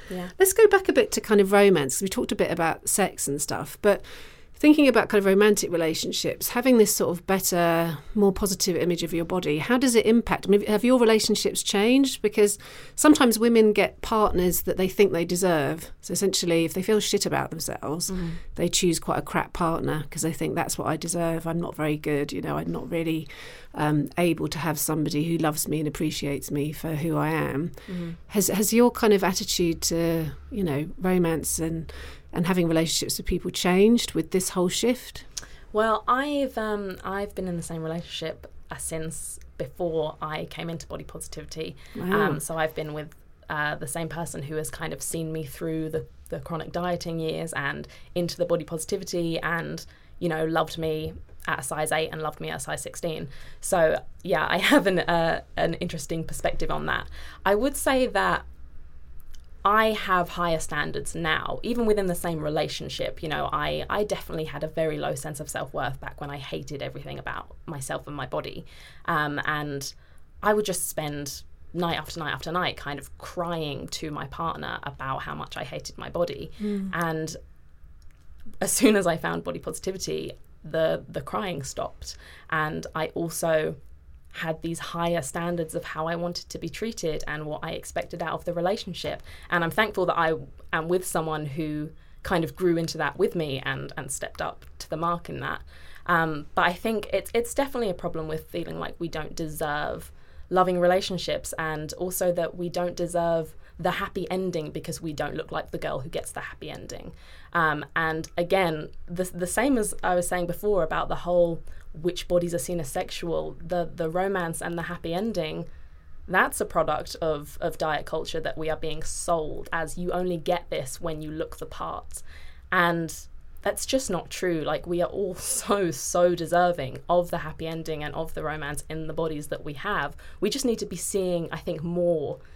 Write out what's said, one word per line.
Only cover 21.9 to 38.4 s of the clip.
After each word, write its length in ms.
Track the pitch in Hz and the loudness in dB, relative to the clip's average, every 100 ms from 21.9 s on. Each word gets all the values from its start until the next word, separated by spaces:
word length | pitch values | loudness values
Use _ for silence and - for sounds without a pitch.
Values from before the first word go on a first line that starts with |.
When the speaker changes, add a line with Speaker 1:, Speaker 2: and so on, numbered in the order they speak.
| 151 | 0
Speaker 2:
good. 340 | 151 143 147 | 0 0 0
You 120 | - | -4
know, 160 | - 147 | -4 -4
I'm 120 | 160 | -4
not 200 | 165 - | -4 -4
really, 380 | 170 165 160 156 - - - - | -2 0 -2 -4 -12 -16 -16 -12
um, 380 | - 151 151 - - | -2 2 2 2 2
able 300 | 175 160 156 | 2 2 0
to 100 | 156 | -2
have 200 | 160 151 | -2 0
somebody 460 | - 156 151 147 | 0 0 0 0
who 140 | 165 165 | 2 2
loves 300 | 156 147 - | 2 0 0
me 100 | 151 | 0
and 100 | 151 | -2
appreciates 640 | 147 156 - 147 143 - | 0 -2 -2 -2 -4 -2
me 200 | 143 151 | -2 -2
for 240 | 151 160 156 | -2 -4 -2
who 200 | 165 151 | 0 2
I 120 | 151 | 2
am." 420 | 156 147 135 170 - - | 2 0 0 -2 -6 -8
Speaker 1:
Mm-hmm. 220 | 180 170 165 - | -8 -8 -10 -4
Speaker 2:
Has, 220 | 214 185 | 0 2
has 260 | 185 208 | 2 4
your 160 | 220 240 | 6 6
kind 240 | - 220 | 6 6
of 100 | 202 | 6
attitude 560 | 185 185 202 - 175 160 | 6 0 0 2 2 2
to, 500 | - 165 165 165 156 - - | 0 2 2 2 0 -6 -8
you 140 | 233 | -2
know, 260 | 180 139 165 - | 0 0 -2 -2
romance 600 | 185 185 170 165 - - | 2 4 4 2 0 -2
and, 320 | 165 165 - - - - - | -2 -2 -6 -10 -14 -14 -6
and 140 | - 175 | 0 2
having 220 | 180 170 | 4 4
relationships 480 | 160 165 - - - | 4 4 2 -2 -2
with 100 | - | 0
people 240 | 180 180 | -2 -2
changed 600 | - 185 180 208 233 - | 0 4 8 8 8 4
with 160 | - 160 | 0 2
this 200 | 185 185 | 0 2
whole 180 | 185 180 | 2 2
shift? 560 | - 226 247 - - - - - - - | 2 2 2 -4 -14 -12 -12 -12 -14 -4
Speaker 1:
Well, 320 | 208 220 214 - | 2 4 4 4
I've, 500 | 247 294 285 269 254 | 2 4 2 0 0
um, 400 | 220 208 196 185 | -2 -2 -2 -6
I've 320 | - 196 202 | -4 -4 -4
been 140 | - 185 | -4 -4
in 80 | 175 | -4
the 60 | |
same 200 | 165 165 | -4 -6
relationship, 640 | 160 170 170 - 160 - | -4 -4 -6 -6 -6 -8